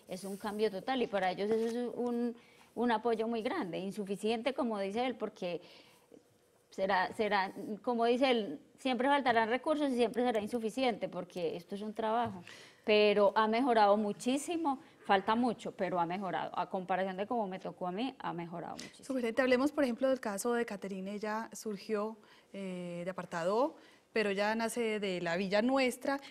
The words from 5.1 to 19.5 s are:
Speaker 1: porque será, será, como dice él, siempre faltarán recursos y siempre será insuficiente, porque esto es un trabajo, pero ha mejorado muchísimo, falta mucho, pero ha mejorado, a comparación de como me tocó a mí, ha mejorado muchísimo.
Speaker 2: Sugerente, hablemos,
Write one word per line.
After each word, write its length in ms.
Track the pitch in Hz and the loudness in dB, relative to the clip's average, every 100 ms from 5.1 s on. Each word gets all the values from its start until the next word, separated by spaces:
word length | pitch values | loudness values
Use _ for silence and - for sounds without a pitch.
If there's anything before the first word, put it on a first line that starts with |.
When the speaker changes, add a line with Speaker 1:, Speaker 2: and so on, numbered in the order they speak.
| - | -4
Speaker 1:
porque 460 | 202 - 180 165 - - - - _ - _ _ _ _ _ | -8 -6 -8 -8 -10 -20 -20 -20 _ -20 _ _ _ _ _
será, 420 | - 190 208 - | -4 2 2 2
será, 400 | - 208 202 190 202 190 202 | 0 0 0 0 -6 -8 -6
como 220 | - 233 | -2 2
dice 260 | 233 240 262 | 2 4 4
él, 280 | 240 202 147 - - | 2 0 -6 -14 -6
siempre 300 | 262 240 262 | -2 0 2
faltarán 400 | 285 254 226 220 | 4 4 4 4
recursos 420 | 254 320 302 285 | 0 0 0 2
y 60 | 240 | 2
siempre 280 | 226 190 | 2 2
será 180 | 247 220 | 0 0
insuficiente, 640 | 214 240 220 262 254 196 185 | -2 -4 -4 0 0 0 -4
porque 480 | 175 180 185 165 175 | -6 -8 -4 -4 -4
esto 200 | - 202 | -8 -8
es 60 | |
un 120 | 214 | -6
trabajo, 500 | 208 220 233 226 190 - - - - | -4 0 0 -2 -6 -14 -18 -20 -4
pero 480 | - 214 208 208 196 220 | 4 8 8 8 6 6
ha 100 | 220 | 4
mejorado 480 | 226 269 220 202 208 | 4 4 6 8 6
muchísimo, 840 | 208 208 247 277 320 339 302 262 - - - | 2 -2 -2 -2 -2 -2 -2 -2 -8 -8 2
falta 300 | 202 196 226 | 4 4 2
mucho, 360 | 247 - 202 | 2 -2 -6
pero 260 | - 180 180 | -4 -2 0
ha 40 | 170 | 0
mejorado, 460 | 185 190 160 147 - | -2 -4 -4 -4 -4
a 100 | 180 | -4
comparación 460 | 196 180 185 190 185 | -4 -2 0 0 -4
de 100 | - | -4
como 220 | 240 196 | -2 -4
me 120 | 185 | -6
tocó 280 | 180 170 180 | -10 -8 -6
a 60 | |
mí, 200 | 185 262 - | -4 -6 -6
ha 140 | 170 | -8
mejorado 400 | 170 170 170 156 | -8 -8 -10 -10
muchísimo. 320 | - - - - | -12 -14 -12 -6
Speaker 2:
Sugerente, 360 | 262 233 226 | -2 0 2
hablemos, 300 | 262 | 4